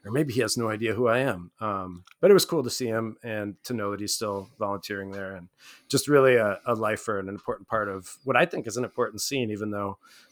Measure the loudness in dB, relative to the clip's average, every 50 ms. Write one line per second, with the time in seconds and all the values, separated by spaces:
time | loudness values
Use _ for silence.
0 | -10 -2 0 0 0 0 0 0 0 0 0 0 0 -2 -2 -2 -2 -2 0 2
1 | 2 4 4 4 2 0 -2 -4 -8 -14 _ _ -6 -4 -4 -4 -6 -8 -12 -14
2 | -16 -20 -2 _ 8 8 8 8 6 2 0 -2 0 -2 -4 -4 -2 -2 0 -2
3 | -2 -4 -8 -10 -10 -6 -6 -4 -6 -6 -8 -10 -8 -6 -4 -4 -2 -4 -4 -4
4 | -4 -4 -4 -2 -2 -4 -4 -4 -6 -10 _ -6 -4 -4 -4 -6 -6 -8 -8 -8
5 | -8 -8 -10 -10 -10 -10 -10 -12 -14 -18 _ _ -20 -20 -20 -20 _ -2 0 0
6 | 4 6 6 8 8 8 6 6 4 2 0 -2 -2 -2 -2 0 0 -2 -2 -2
7 | -2 -4 -4 -4 -4 -6 -10 -8 -8 -8 -8 -8 -6 -4 -2 -2 -2 -2 -6 -8
8 | -10 -14 -20 -8 _ 0 4 4 4 2 0 -6 -6 -4 -4 -4 -6 -4 -2 -2
9 | -2 -2 -2 -6 -6 -4 -2 -2 -2 -2 -4 -4 -6 -4 -4 -4 -4 -4 -6 -8
10 | _ -20 -20 -20 _ _